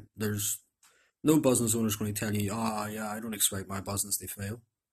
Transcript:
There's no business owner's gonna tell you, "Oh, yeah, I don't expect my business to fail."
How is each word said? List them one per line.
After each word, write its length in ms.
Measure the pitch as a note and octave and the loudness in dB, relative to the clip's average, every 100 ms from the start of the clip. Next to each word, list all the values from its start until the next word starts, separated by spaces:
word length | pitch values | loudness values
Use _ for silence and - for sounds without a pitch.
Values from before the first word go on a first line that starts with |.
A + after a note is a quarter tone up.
| - - | -8 -4
There's 440 | G#2+ G#2 G2+ - _ _ _ _ _ _ | -2 -2 -2 -4 _ _ _ _ _ _
no 160 | C#3+ D#3 | 4 6
business 360 | C3+ A#2+ A#2 A#2 | 6 4 4 2
owner's 200 | A2 G#2 | 0 0
gonna 180 | G#2+ | -2
tell 200 | G#2 A2 | -2 -2
you, 180 | G#2 G2+ | 0 0
"Oh, 340 | A2+ A2+ G#2+ G#2 | 0 -2 -2 -4
yeah, 240 | G#2+ G#2+ | -6 -6
I 80 | G#2+ | -6
don't 160 | A#2 G#2 | -6 0
expect 340 | - G2 F#2+ | 0 0 -4
my 120 | G2 | -6
business 360 | G2 G2+ G2+ - | -2 -4 -2 -4
to 100 | G2+ | -6
fail." 340 | - G2 A#2 - _ _ | -8 -8 -8 -14 _ _